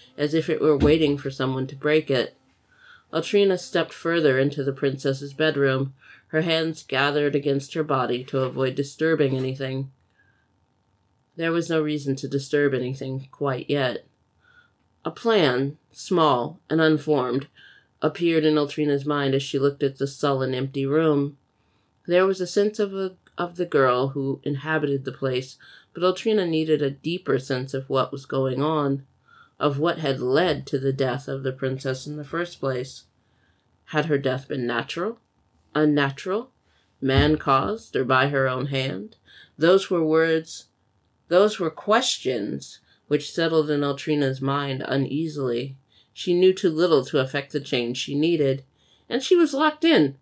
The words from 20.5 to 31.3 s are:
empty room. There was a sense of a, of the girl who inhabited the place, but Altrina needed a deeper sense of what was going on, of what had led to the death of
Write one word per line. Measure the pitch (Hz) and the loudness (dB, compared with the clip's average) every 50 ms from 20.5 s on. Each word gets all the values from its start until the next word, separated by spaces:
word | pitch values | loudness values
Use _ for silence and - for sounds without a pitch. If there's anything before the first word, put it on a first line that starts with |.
| 131 | -2
empty | 127 139 135 135 139 135 | -4 -4 -4 -4 -4 -2
room. | 135 143 156 165 156 147 143 143 143 143 - _ _ _ _ _ _ _ _ _ _ _ _ _ | 0 2 2 4 4 2 2 0 -2 -6 -12 _ _ _ _ _ _ _ _ _ _ _ _ _
There | - 175 180 190 196 | 0 2 4 4 2
was | 190 190 | 2 -2
a | 180 170 | -4 -2
sense | - 208 202 214 214 - | 0 0 0 0 0 -2
of | 208 196 196 | -4 -4 -2
a, | 190 190 185 185 _ _ _ _ - | -6 -6 -6 -8 _ _ _ _ -8
of | 175 175 170 | -8 -8 -4
the | 175 180 | -6 -6
girl | 175 - 147 135 127 123 123 131 139 | 0 2 4 4 4 4 2 0 -2
who | 135 139 135 135 135 135 - | -2 -4 -4 -4 -4 -4 -4
inhabited | 139 143 135 139 156 156 156 147 143 139 135 135 | -6 -6 -4 -4 -2 -2 0 0 0 -2 -2 -4
the | 135 131 | -6 -8
place, | - 139 131 127 127 135 - - - - - - - _ _ _ | -4 -4 -2 -2 -2 -4 -6 -14 -20 -20 -20 -20 -20 _ _ _
but | - 175 | 0 0
Altrina | 185 185 - - 226 214 214 185 | 0 0 0 0 0 2 2 2
needed | 170 160 156 160 156 156 143 | 2 0 0 2 2 2 2
a | 147 135 | 2 -2
deeper | 139 - - - 131 - - - 151 135 | -4 -4 -6 -4 -4 -4 -2 0 0 0
sense | 135 - 135 127 131 135 - | 0 -2 -4 -4 -4 -4 -6
of | 135 135 - | -8 -6 -2
what | 135 131 127 - | 0 0 0 0
was | - 135 - | -4 -10 -8
going | - 139 135 131 135 127 131 | -4 -2 -2 0 0 -2 -2
on, | 143 156 160 156 143 139 139 139 135 - _ _ _ _ - - - _ _ _ | -2 0 0 0 0 0 -2 -2 -4 -12 _ _ _ _ -20 -20 -20 _ _ _
of | - 147 139 135 | -2 -2 0 0
what | 151 175 160 160 | -2 -2 -2 -2
had | 160 139 135 127 | -2 -4 -2 -2
led | 123 127 131 156 180 175 147 135 135 - | -2 0 2 2 2 2 0 -2 -4 -4
to | - 131 | -6 -2
the | 135 135 135 | -2 -2 -2
death | 135 135 131 123 135 - | 0 -2 -2 -2 -6 -8
of | - | -8